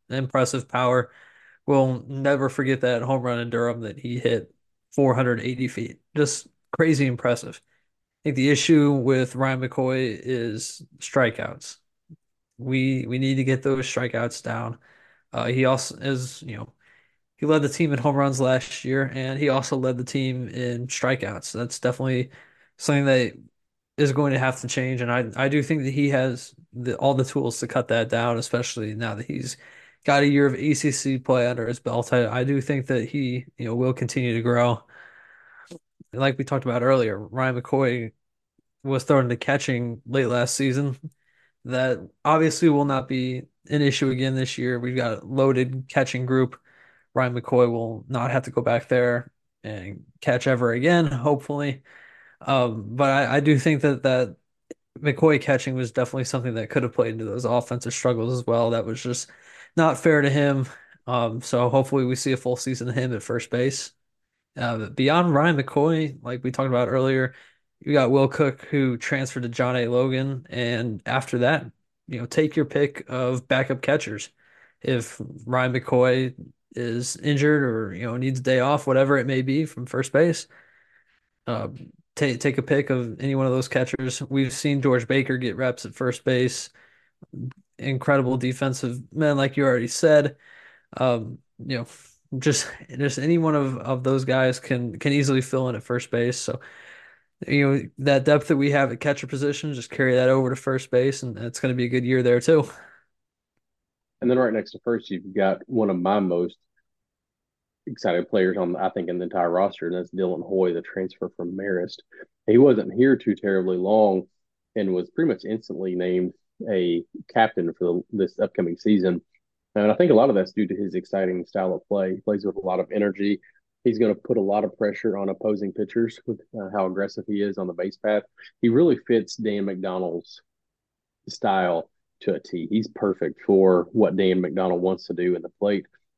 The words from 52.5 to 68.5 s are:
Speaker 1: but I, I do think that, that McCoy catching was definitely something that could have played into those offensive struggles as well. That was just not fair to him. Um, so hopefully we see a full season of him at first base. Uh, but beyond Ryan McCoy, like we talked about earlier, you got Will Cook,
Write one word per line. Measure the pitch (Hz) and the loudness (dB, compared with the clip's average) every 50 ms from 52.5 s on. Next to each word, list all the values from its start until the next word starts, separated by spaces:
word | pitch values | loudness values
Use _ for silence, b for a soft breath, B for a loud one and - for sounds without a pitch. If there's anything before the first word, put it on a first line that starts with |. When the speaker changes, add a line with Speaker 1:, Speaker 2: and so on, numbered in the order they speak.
| 135 131 123 120 110 113 101 104 113 | 2 2 2 0 -2 -6 -8 -6 -2
Speaker 1:
but | 127 139 135 | 0 2 2
I, | 135 139 139 - 127 | 4 2 2 2 2
I | 147 | 2
do | 143 151 151 135 | 4 4 4 4
think | - 165 156 139 143 | 4 2 2 2 2
that, | 147 139 123 - | 2 2 2 2
that | 131 131 127 123 104 85 - _ _ _ _ _ - - _ _ _ - - | 2 2 2 0 -2 -4 -12 _ _ _ _ _ -20 -20 _ _ _ -12 -6
McCoy | 147 147 135 - 160 160 151 135 | -2 -2 0 4 6 6 6 4
catching | - - 139 131 - 139 131 | 4 2 0 0 0 -2 -4
was | 127 127 113 - | -4 -4 -4 -2
definitely | - 123 120 - 135 123 | -2 -2 -2 -2 -4 -4
something | - - 131 120 127 113 | -2 -4 -4 -4 -4 -4
that | 113 107 107 | -4 -4 -2
could | - 143 123 | -2 -2 -2
have | 120 - | -2 0
played | - 113 113 113 | 0 0 0 -2
into | 113 113 | -6 -6
those | 107 101 123 120 | -6 -6 -4 -2
offensive | 110 117 123 117 - 123 123 - 120 - | 0 0 0 0 -2 -4 -6 -6 -6 -6
struggles | - - 127 123 113 113 117 127 | -2 0 0 0 0 0 -2 -2
as | 123 123 | -2 -2
well. | - 117 117 117 117 | 0 0 2 2 2
That | 113 113 107 | 0 -2 -2
was | 113 113 - | -4 -6 -8
just | - 127 120 - - - B B B B B B B B B | -6 -6 -6 -6 -8 -12 B B B B B B B B B
not | 170 160 160 135 - | 2 2 2 2 2
fair | - 165 156 147 | 4 4 4 4
to | 139 139 | 4 4
him. | 135 147 143 143 139 135 131 - B B B B B B _ | 2 2 2 2 2 0 -2 -4 B B B B B B _
Um, | - 127 120 117 117 113 123 | -4 -2 -2 -2 -2 -4 -6
so | - - - 120 123 123 | -6 -2 0 2 2 4
hopefully | 113 135 127 - 143 139 131 | 4 2 2 2 0 0 0
we | 123 131 | 0 -2
see | 131 - 139 131 | -2 -2 -2 -2
a | |
full | 123 - 123 123 | -2 -2 -4 -4
season | - - 131 131 120 120 123 | -4 -4 -6 -6 -6 -6 -6
of | 113 | -4
him | 131 127 127 120 | -4 -2 -4 -4
at | 101 - | -6 -6
first | - 120 117 - - | -6 -6 -6 -6 -4
base. | - 120 123 139 135 - - - _ _ _ _ _ _ _ _ _ _ _ _ - | -2 -2 0 -2 -2 -4 -8 -12 _ _ _ _ _ _ _ _ _ _ _ _ -12
Uh, | 135 123 120 117 | -8 -6 -4 -4
but | 113 107 101 117 | -4 -6 -6 -2
beyond | - 131 139 147 175 175 175 151 | 0 2 4 4 4 4 4 4
Ryan | 139 151 175 165 | 4 4 4 4
McCoy, | 139 131 - - 143 143 160 165 160 160 147 135 - - | 2 0 -2 0 2 2 2 2 0 -2 -4 -6 -10 -10
like | 120 127 123 127 | -10 -8 -6 -6
we | 131 | -6
talked | 131 - 139 135 | -4 -2 -2 0
about | 127 123 123 113 | 0 0 0 0
earlier, | 135 131 131 135 135 131 131 127 b b b b b b b b _ _ | 0 0 2 2 2 0 0 -2 b b b b b b b b _ _
you | - - 147 | -4 0 2
got | 143 131 120 | 4 4 4
Will | 135 139 135 131 | 4 4 4 4
Cook, | - - 156 139 | 2 2 0 0